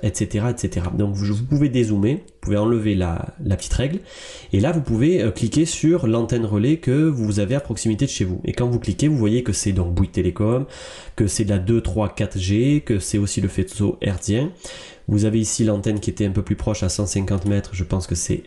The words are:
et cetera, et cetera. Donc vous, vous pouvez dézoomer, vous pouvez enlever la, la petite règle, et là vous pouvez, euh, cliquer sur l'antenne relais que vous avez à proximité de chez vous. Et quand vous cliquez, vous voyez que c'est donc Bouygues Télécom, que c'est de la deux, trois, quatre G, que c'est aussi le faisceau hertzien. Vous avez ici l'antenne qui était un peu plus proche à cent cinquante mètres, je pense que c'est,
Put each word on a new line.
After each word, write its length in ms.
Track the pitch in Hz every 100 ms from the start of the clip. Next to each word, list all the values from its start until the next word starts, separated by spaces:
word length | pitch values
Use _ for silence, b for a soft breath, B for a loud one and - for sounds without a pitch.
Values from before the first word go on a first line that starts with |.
et 100 | 107
cetera, 380 | - 101 107 120
et 40 | 120
cetera. 360 | 98 - 87
Donc 220 | - 101
vous, 200 | 98 101
vous 100 | 104
pouvez 240 | 127 143 143
dézoomer, 460 | 123 110 104 104
vous 260 | 160 - -
pouvez 160 | - 104
enlever 360 | 107 117 107
la, 400 | 98 87 85 - -
la 120 | 131 95
petite 180 | -
règle, 240 | - 127 185 - B B B B
et 80 | 98
là 100 | 127
vous 120 | 165
pouvez, 380 | 131 110 147 180
euh, 120 | 110
cliquer 340 | - 113 143 165
sur 400 | - 156 170 113
l'antenne 400 | 117 113 120 113
relais 300 | 104 117 165
que 320 | - 135 160
vous 320 | 131 107 104
avez 160 | 101 139
à 40 |
proximité 460 | - 107 113 107 139
de 40 |
chez 140 | -
vous. 160 | 95 90
Et 80 | -
quand 160 | - 123
vous 100 | 120
cliquez, 300 | - 92 147
vous 100 | 147
voyez 240 | 107 120
que 100 | 123
c'est 200 | 95 104
donc 200 | 92 87
Bouygues 200 | 87 95
Télécom, 520 | - 90 87 107 127 147 B B B B -
que 100 | 104
c'est 180 | -
de 60 | 104
la 80 | 98
deux, 220 | 92 117
trois, 280 | 110 95 101
quatre 300 | - 104 98
G, 440 | 90 104 131 147 -
que 140 | 104
c'est 180 | - 104
aussi 220 | 101 -
le 80 | 101
faisceau 500 | - 92 - 101 -
hertzien. 520 | 101 92 - 107 156 - B B B B B
Vous 160 | 104
avez 160 | 110 113
ici 240 | 107 -
l'antenne 340 | 110 101 104 104
qui 120 | 107
était 140 | -
un 80 | 101
peu 100 | 98
plus 140 | - 101
proche 280 | - 107
à 40 | 92
cent 180 | - 101
cinquante 400 | 101 95 98 98
mètres, 240 | 101 -
je 80 | 92
pense 240 | 87 95 85
que 80 |
c'est, 300 | 87 - -